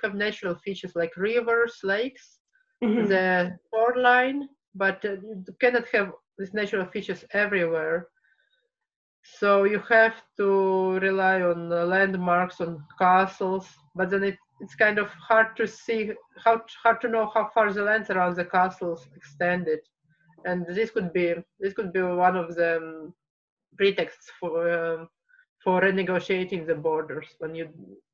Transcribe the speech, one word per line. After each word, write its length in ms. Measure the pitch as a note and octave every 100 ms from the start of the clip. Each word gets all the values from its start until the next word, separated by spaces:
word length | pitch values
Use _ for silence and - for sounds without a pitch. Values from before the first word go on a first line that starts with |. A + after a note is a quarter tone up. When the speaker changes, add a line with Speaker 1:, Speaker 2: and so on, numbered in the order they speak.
Speaker 1:
have 100 | G#3+
natural 420 | G3+ G#3 G#3 F#3+ F3
features 360 | - F#3 F#3 E3+
like 200 | E3 F3
rivers, 640 | G3+ A#3+ A#3 A#3 A#3 -
lakes, 560 | F#3+ G3+ B3+ - - _ _ _ _ -
Speaker 2:
Mm-hmm. 240 | A#3 A#3 G#3
Speaker 1:
the 500 | F#3+ F#3 F#3 F3+ - _
shoreline, 760 | A3 A#3 B3 B3 B3 B3+ C#4 C#4 _ _
but, 300 | F#3+ F#3+ F#3+ G#3
uh, 80 | G3
you 240 | G#3 G3+ F#3 -
cannot 260 | A#3+ B3 A#3
have 180 | A3 F#3+ - _ -
these 160 | G3
natural 320 | G#3+ G3+ G3+ F3+
features 360 | G#3+ F#3+ F3 -
everywhere. 760 | G3+ G3+ G3 E3 D#3+ D#3 E3+ F3+ _ _ _ _ _ _ _ _ _ _ _
So 400 | - - G3+ G3
you 160 | G3+ G#3 -
have 260 | A3+ A3+ A3 - -
to 640 | G3+ G3 F#3+ F#3+ F#3+ F#3
rely 420 | F#3+ F#3+ F#3 F#3+
on, 300 | F3+ E3+ E3+
uh, 140 | E3+ F3
landmarks, 760 | F#3+ F#3+ F#3+ F3+ F3 F3+ -
on 220 | E3+ E3 - -
castles, 680 | F3+ F#3 F#3+ - F#3 F#3+ F#3 - _ F3
but 140 | F#3
then 120 | G3
it, 140 | G3 F#3+ _ -
it's 160 | G3 -
kind 240 | G#3+ G#3
of 80 | G3+
hard 460 | - - A3 A3 -
to 120 | A3
see, 440 | - - A3+ G#3+ G#3+ _ -
how, 180 | A#3 A3+ - -
hard 180 | A#3 A3+
to 60 | A#3+
know 240 | A3+ G#3+
how 160 | A3+ G#3+
far 200 | A#3 G#3
the 80 | G3
lands 280 | G#3 G#3+ G#3
around 240 | F#3 F3+ F3
the 100 | F3
castles 600 | F#3 F#3 F3+ F3+ E3 - -
extended. 640 | - - F3+ F3+ E3 D#3 - _ _ _ _ _ -
And 200 | F3+ E3+
this 240 | F3+ A3+
could 200 | - F3+
be, 220 | F3+ F3 E3+ - -
this 140 | G3
could 180 | G3 G3
be 120 | F#3+
one 320 | F3+ F3+ F3+ F#3
of 180 | E3+ E3+
the, 220 | E3+ E3
um, 360 | D#3+ D#3+ D#3 - _ _ _ _ _ -
pretexts 520 | G3 F#3+ D#3+ - - -
for, 300 | F3 E3 E3+
um, 400 | E3+ E3 E3 E3 _ _ _ _ _
for 180 | G3 F3+
renegotiating 840 | F#3+ F#3+ F3+ F3+ - F#3 F3+ F#3 D#3
the 80 | D3+
borders 500 | D#3+ D#3 D#3 C#3+ D3+ -
when 160 | D#3+ E3
you 120 | D#3+ - F#3+ G3 _